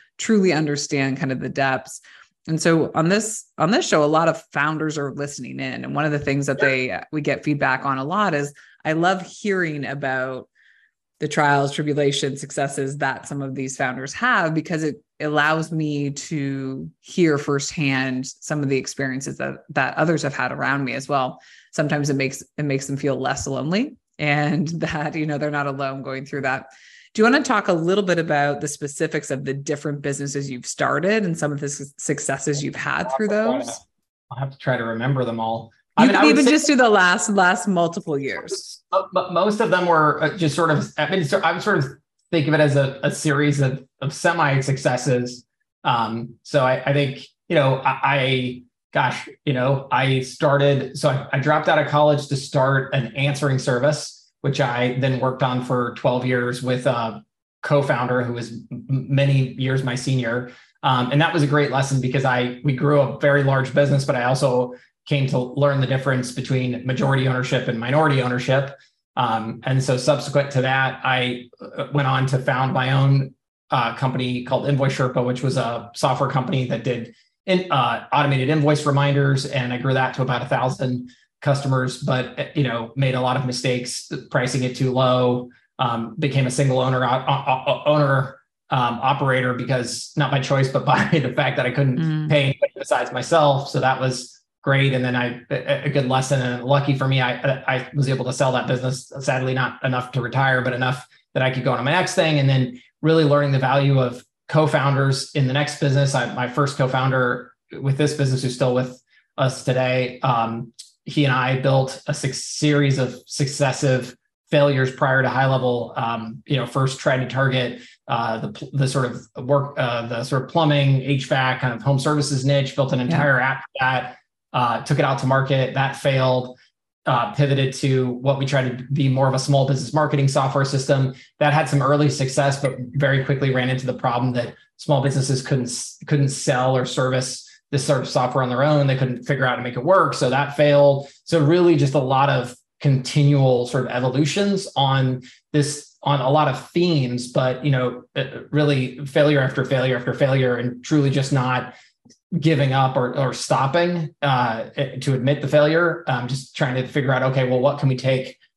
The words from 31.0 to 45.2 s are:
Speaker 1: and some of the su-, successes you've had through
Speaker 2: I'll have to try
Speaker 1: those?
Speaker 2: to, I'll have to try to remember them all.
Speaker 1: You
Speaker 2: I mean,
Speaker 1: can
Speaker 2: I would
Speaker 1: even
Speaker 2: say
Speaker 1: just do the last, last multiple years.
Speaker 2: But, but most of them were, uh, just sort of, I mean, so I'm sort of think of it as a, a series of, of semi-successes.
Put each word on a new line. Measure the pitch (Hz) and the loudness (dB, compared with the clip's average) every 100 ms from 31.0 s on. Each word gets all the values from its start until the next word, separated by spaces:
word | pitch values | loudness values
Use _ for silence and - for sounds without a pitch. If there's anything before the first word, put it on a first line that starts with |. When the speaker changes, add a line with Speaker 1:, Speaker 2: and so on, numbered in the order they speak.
| 180 220 | 0 0
Speaker 1:
and | 190 160 | 0 -2
some | 147 | -4
of | 143 | -4
the | 143 | -6
su-, | 143 139 - | -8 -14 -10
successes | - 147 - 135 - 143 | -6 -4 -4 -6 -4 -4
you've | 143 143 | -4 -6
had | 143 135 175 | -4 -4 -2
through | 220 214 | -2 0
Speaker 2:
I'll | 208 220 | 0 0
have | 269 | -2
to | 240 | -4
try | |
Speaker 1:
those? | - | -12
Speaker 2:
to, | _ _ _ _ - | _ _ _ _ -16
I'll | 123 | -10
have | 135 | -10
to | - | -6
try | - 123 | -4 -2
to | |
remember | 117 113 127 135 120 | -4 -4 -2 -2 -2
them | 113 | -4
all. | 113 113 - _ _ - | -4 -6 -10 _ _ 2
Speaker 1:
You | |
Speaker 2:
I | |
mean, | 233 | 4
Speaker 1:
can | 190 | 6
Speaker 2:
I | 311 | 4
would | |
Speaker 1:
even | 294 269 | 6 4
Speaker 2:
say | |
Speaker 1:
just | 302 302 | 4 2
do | 269 | 4
the | 240 | 6
last, | 208 180 190 226 | 6 6 2 0
last | 202 180 185 208 | 2 4 2 0
multiple | 180 170 170 175 143 | 2 0 -2 -4 -4
years. | 135 92 - 392 - - - | -4 -6 -8 -10 -12 -18 -2
Speaker 2:
But, | 185 190 | -2 0
but | 185 180 | -4 -2
most | 170 202 208 | 0 0 2
of | 214 | 2
them | 180 175 | 2 4
were, | 160 151 - | 4 4 2
uh, | 156 185 | -2 0
just | 160 | 0
sort | 139 160 | 2 2
of, | 147 - - | 2 -2 -4
I | 151 | -2
mean, | 190 | 0
so | 151 196 | 0 0
I'm | 165 180 | 0 -2
sort | 214 180 | 0 0
of | 135 - _ _ - | -2 -8 _ _ -4
think | 170 147 | -2 2
of | |
it | 147 | 4
as | 151 139 | 4 4
a, | 135 - | 0 0
a | - | -4
series | - 156 139 147 139 | -2 -2 2 2 2
of, | 131 123 - - | 0 -2 -10 -10
of | 139 | -10
semi-successes. | - 180 170 147 135 131 135 151 123 - 123 | -2 0 2 2 0 0 0 0 0 0 0